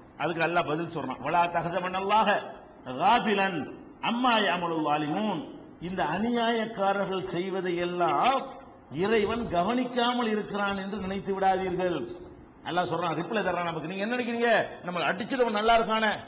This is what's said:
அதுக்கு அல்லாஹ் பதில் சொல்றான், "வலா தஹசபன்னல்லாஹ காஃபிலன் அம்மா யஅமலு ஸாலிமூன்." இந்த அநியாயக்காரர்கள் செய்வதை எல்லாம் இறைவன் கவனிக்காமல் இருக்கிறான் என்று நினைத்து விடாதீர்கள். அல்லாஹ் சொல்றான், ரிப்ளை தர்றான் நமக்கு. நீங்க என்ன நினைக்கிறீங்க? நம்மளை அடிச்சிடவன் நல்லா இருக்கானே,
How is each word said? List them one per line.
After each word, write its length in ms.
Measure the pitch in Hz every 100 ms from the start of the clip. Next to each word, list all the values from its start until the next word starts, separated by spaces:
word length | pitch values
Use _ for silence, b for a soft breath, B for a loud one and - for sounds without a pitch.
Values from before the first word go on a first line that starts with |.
| - -
அதுக்கு 260 | 151 165
அல்லாஹ் 240 | 165 175 143
பதில் 260 | 156 170 156
சொல்றான், 260 | 127 123
"வலா 240 | 135 175 170
தஹசபன்னல்லாஹ 960 | 170 165 180 180 190 196 208 208 196 - - - - -
காஃபிலன் 880 | 127 185 240 220 202 190 170 123 - - -
அம்மா 360 | 160 233 254 226
யஅமலு 420 | 196 175 170 165 151
ஸாலிமூன்." 720 | 151 147 180 214 165 123 - - -
இந்த 220 | 165 185
அநியாயக்காரர்கள் 1200 | 151 175 226 240 226 233 220 196 196 196 185 190
செய்வதை 520 | - 151 190 185 180 175
எல்லாம் 760 | 175 175 165 143 214 269 - - - - -
இறைவன் 580 | 143 202 226 202 233 196
கவனிக்காமல் 800 | 170 185 247 247 247 233 247 226
இருக்கிறான் 500 | 214 190 202 202 196
என்று 200 | 196 202
நினைத்து 420 | 190 196 190 190
விடாதீர்கள். 760 | 190 185 185 175 185 160 117 - - - - -
அல்லாஹ் 280 | - 175 180
சொல்றான், 220 | 165 175 156
ரிப்ளை 260 | - 220
தர்றான் 220 | 185 170
நமக்கு. 240 | 175 160 156
நீங்க 160 | 190
என்ன 120 | 208 247
நினைக்கிறீங்க? 500 | 240 233 233 202 - - 170
நம்மளை 160 | 180
அடிச்சிடவன் 500 | 147 185 220 262 233
நல்லா 260 | 208 220 226
இருக்கானே, 320 | 226 220 214 165